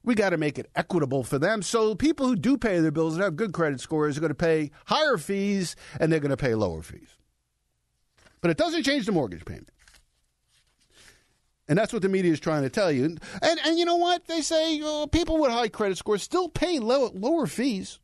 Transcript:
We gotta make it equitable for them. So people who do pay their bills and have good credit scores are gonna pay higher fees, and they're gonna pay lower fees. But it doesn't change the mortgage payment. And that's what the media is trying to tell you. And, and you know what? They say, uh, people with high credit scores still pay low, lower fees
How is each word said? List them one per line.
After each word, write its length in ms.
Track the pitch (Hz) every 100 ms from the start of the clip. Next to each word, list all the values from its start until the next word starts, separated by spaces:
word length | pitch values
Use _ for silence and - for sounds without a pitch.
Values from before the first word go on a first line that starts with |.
We 100 | 226
gotta 220 | 220 196 165
make 200 | 151 131
it 140 | - -
equitable 480 | - 180 135 135
for 140 | 117 139
them. 240 | 170 220
So 340 | 175 226 220 208
people 320 | 294 311 254
who 80 | 233
do 200 | 202 269
pay 220 | 226 175
their 140 | 160
bills 220 | 151 160
and 80 | 160
have 100 | 196
good 180 | 151 220
credit 280 | 160 160 131
scores 360 | - 156 151 135
are 40 |
gonna 140 | 156
pay 360 | - 165 160 147 - -
higher 320 | 254 311 214
fees, 560 | 147 196 202 196 175 - - -
and 140 | 160
they're 80 | 160
gonna 160 | 143 135
pay 180 | 135
lower 280 | 110 98 80
fees. 260 | - - - _ _ _ _ _ _ _ _ _ _ _ _ _
But 120 | 170
it 40 | 160
doesn't 280 | 330 330
change 220 | 269 285 202
the 60 |
mortgage 320 | 180 117 82
payment. 260 | - 80 - _ - - _ _ _ _ _ _ _ _ _ _ - _ _ _ _ _ -
And 100 | 165
that's 160 | 214
what 100 | 233
the 60 | 190
media 220 | 190 175
is 80 | 151
trying 240 | - 151
to 80 | 135
tell 220 | - 190
you. 120 | 139
And, 160 | 147 175 - 196
and 360 | - 320 294 330
you 60 |
know 120 | 349 349
what? 300 | 349 349 -
They 160 | 330
say, 380 | 285 320 320 302
uh, 260 | 302 302 294
people 320 | 320 330 320
with 120 | 277
high 180 | 233 233
credit 300 | - 208 180
scores 240 | - 208
still 260 | - 339 359
pay 300 | - 330 320
low, 320 | 220 269 247
lower 340 | 190 226 330 233
fees 500 | - 190 196 185 -